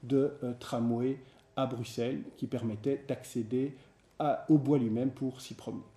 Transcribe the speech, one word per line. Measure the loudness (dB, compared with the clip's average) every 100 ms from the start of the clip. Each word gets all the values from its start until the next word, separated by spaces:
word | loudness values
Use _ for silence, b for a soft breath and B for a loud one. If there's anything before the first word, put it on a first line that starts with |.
de, | 2 4 4 0
euh, | -6 -6
tramway | -4 0 2 2 0 -2 B B B -2
à | -2
Bruxelles | -2 -6 -2 -2 -2 -8 -8
qui | -4
permettait | -2 -2 -2 -2 -2 -2
d'accéder | -6 -4 -4 0 0 0 -4 B B _ _
à, | 0 0 6
au | 6
bois | 6 4
lui-même | 4 2 0
pour | 0 -4 -6
s'y | -14
promener. | -12 -10 -10 -12